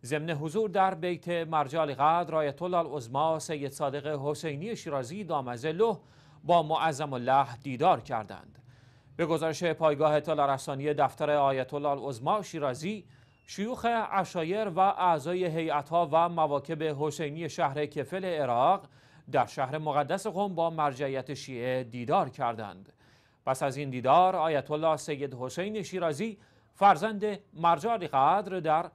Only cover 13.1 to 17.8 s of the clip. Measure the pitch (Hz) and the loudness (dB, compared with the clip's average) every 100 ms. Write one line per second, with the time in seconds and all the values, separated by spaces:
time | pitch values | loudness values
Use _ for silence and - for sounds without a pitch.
13.1 | - _ _ _ - 208 254 233 233 214 | -20 _ _ _ -6 -6 -2 0 0 0
14.1 | 196 175 180 160 202 214 165 190 - 180 | -2 -2 -2 -2 -2 -2 2 2 4 2
15.1 | 160 139 180 180 160 160 147 139 165 170 | 2 0 -2 0 -2 0 -2 0 0 4
16.1 | 160 170 170 156 143 139 160 156 139 151 | 4 4 2 0 0 -2 -2 -2 0 -4
17.1 | 147 156 156 165 - 156 143 | -2 -6 -4 -8 -2 -2 0